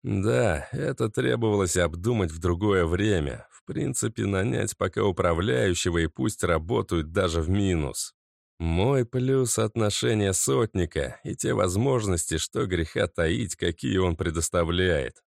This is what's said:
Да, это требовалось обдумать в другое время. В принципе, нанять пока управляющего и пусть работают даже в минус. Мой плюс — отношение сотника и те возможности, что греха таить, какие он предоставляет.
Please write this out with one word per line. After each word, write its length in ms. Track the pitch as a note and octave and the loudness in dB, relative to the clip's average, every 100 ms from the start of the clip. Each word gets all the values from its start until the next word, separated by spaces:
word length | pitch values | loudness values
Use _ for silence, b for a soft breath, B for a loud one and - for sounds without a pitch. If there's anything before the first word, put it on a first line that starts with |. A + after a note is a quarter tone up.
Да, 640 | B2 G2+ G2+ B2 A2+ D2+ - | -2 0 2 2 2 0 -4
это 380 | C3+ C#3+ C3+ A2+ | -6 -4 -2 -4
требовалось 640 | A#2 B2+ A#2+ A2+ G#2 F#2 F2+ | 0 0 0 2 2 2 2
обдумать 560 | F2 E2 G2 A#2 F2 | 0 0 -2 0 -2
в 80 | E2 | -2
другое 460 | F2 F2 G#2 F#2+ E2 | -2 0 2 2 2
время. 600 | F2+ G#2+ F#2 C#2 A#1 - | 2 2 2 0 -6 -16
В 140 | - - | -20 -10
принципе, 600 | - - - A#2 A2 G2+ | -6 -4 -2 -4 -2 -2
нанять 520 | G2 G#2 A#2+ G#2 - | 0 0 -2 -4 -2
пока 260 | F#2+ - | -4 0
управляющего 920 | G2+ F2+ F2+ E2 G2+ B2+ G#2 E2+ F2+ E2+ | 0 2 0 2 0 0 0 0 0 0
и 100 | D#2+ | 0
пусть 380 | - C2 - F2 | 0 -4 -2 0
работают 680 | D#2+ D#2+ A2+ G#2 E2+ D#2 | 0 0 -4 0 -2 -2
даже 300 | F2 F#2 E2 | 0 0 0
в 80 | D#2+ | 0
минус. 640 | G2 G2 F2 C#2+ - - _ _ _ _ _ | 2 2 0 -2 -6 -10 _ _ _ _ _
Мой 460 | E2 E2+ A2+ C#3 A#2 | -2 2 2 2 0
плюс — 540 | B2+ B2+ C3+ B2 - | -2 2 2 2 0
отношение 760 | A2 A2+ G#2+ - B2 G#2+ G2+ | 0 0 0 0 0 2 2
сотника 840 | F#2+ - C3+ A2+ F#2+ E2+ - B1+ - | 0 2 2 0 0 0 -2 -4 -8
и 120 | - - | -10 -4
те 180 | - | -2
возможности, 840 | G#2+ F#2+ F#2 C3+ B2+ G#2 F2 - D#2+ | 2 2 2 2 2 0 -2 0 -4
что 280 | - - F#2+ | -4 -4 -2
греха 420 | F2 D#2+ - E2+ | -2 -2 -2 -2
таить, 480 | - E2 A2+ A2 - | 0 0 0 -2 -2
какие 420 | F#2 E2+ C3 G2 | -4 -2 -2 0
он 180 | F#2 E2 | 0 0
предоставляет. 1080 | E2+ D#2+ - F2 E2 F2 F#2 D#2 B1 - _ | -2 -2 -2 0 0 2 2 2 -2 -10 _